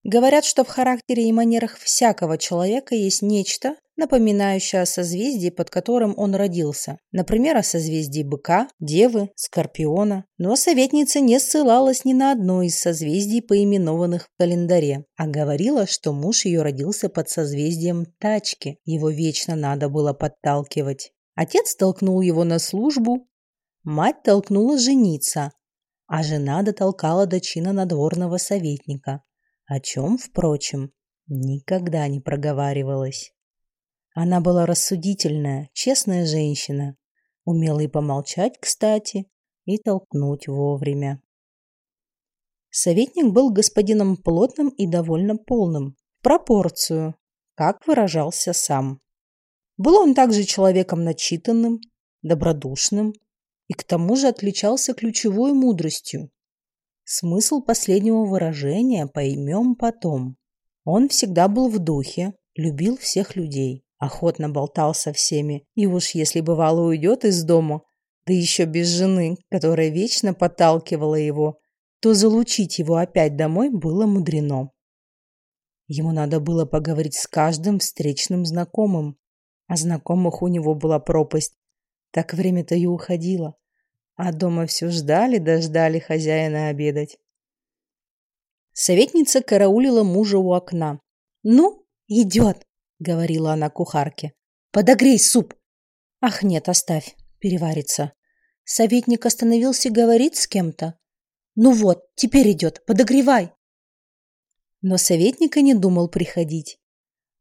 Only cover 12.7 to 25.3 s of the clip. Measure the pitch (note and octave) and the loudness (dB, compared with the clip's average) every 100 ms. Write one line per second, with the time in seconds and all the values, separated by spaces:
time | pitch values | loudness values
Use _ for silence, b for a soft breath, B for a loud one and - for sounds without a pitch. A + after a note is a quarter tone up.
12.7 | - F3 D#3+ D#3 F3 G3+ A#3 A3+ G3+ G3+ | -2 -2 -2 -2 -2 -2 -2 2 2 4
13.7 | G3+ E3 D#3+ F3 F3 - - F3 F3 E3+ | 2 0 0 0 -2 -6 -2 0 0 2
14.7 | F3 D3 C#3 D3 - D#3 D3 D3 C#3+ G#3 | 2 2 -2 -8 -8 -4 -2 -2 0 0
15.7 | C#4+ F#3+ - D#3+ C#3+ D#3+ A#3 F#3+ E3+ D3+ | 0 -2 -4 -4 -4 -2 -2 0 0 -2
16.7 | C3+ D3+ - G3 - D#3+ - D3 C#3+ D3+ | -4 -6 -4 -6 -4 -6 -4 -4 -4 -4
17.7 | E3 E3+ E3+ E3 - G#3 G#3+ - - C#3+ | -2 -4 -4 -6 -6 -4 -2 -4 -10 -12
18.7 | D3+ - D#3+ D#3 D3+ D#3+ D3 - D#3+ C#3+ | -12 -6 -2 -2 -2 -2 -4 -4 -4 -4
19.7 | C#3+ D3 D3+ D3 C#3 D3+ - D3 C#3+ C#3+ | -2 -2 -2 -2 -2 -6 -4 -2 -2 -4
20.7 | - C#3 C3+ - _ _ - D#3+ G4 A4+ | -4 -4 -6 -12 _ _ -6 -2 0 -2
21.7 | - F#3+ F3+ F#3+ F#3 F#3 E3 E3+ E3 - | 0 0 0 0 0 2 2 0 0 -2
22.7 | F#3+ C4+ C#4 A3+ B3 - _ _ _ _ | -2 -2 0 0 -2 -6 _ _ _ _
23.7 | _ D#3+ D3+ G3 - - G3+ G3 G3+ A#3 | _ -6 -2 0 0 2 2 2 2 2
24.7 | C#4+ A#3+ C4+ G#3 D3+ - | 2 2 4 4 0 -4